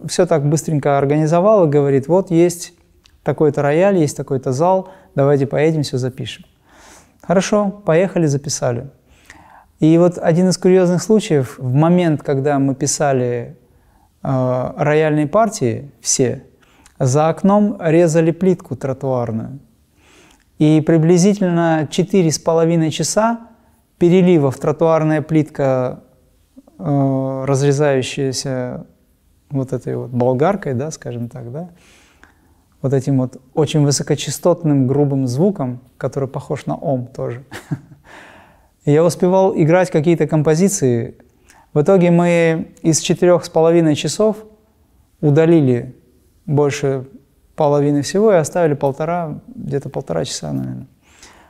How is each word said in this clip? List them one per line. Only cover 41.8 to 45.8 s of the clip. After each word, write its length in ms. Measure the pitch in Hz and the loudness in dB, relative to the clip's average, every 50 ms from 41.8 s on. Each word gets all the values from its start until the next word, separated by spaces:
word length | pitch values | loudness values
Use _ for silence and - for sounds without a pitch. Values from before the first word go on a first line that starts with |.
итоге 300 | 151 196 196 185 175 175 | 2 4 4 4 4 4
мы 640 | 170 170 175 175 170 170 165 165 160 160 - - - - - | 4 4 4 2 2 2 2 2 0 -2 -4 -10 -14 -4 -2
из 160 | 165 156 - | 0 0 0
четырёх 460 | - - 175 - 185 180 175 165 170 | -2 -2 -2 2 4 4 4 2 0
с 40 | - | -2
половиной 460 | - 160 160 165 170 170 165 156 147 | 0 2 2 4 4 4 4 2 0
часов 500 | - - 156 - - 214 220 208 214 - - - _ _ _ _ _ _ _ _ _ _ _ _ _ | 0 -2 -4 -2 0 0 0 0 -4 -8 -18 -20 _ _ _ _ _ _ _ _ _ _ _ _ _
удалили 760 | - 147 143 156 160 165 170 165 143 127 123 120 | 0 2 4 4 4 4 4 4 4 2 2 0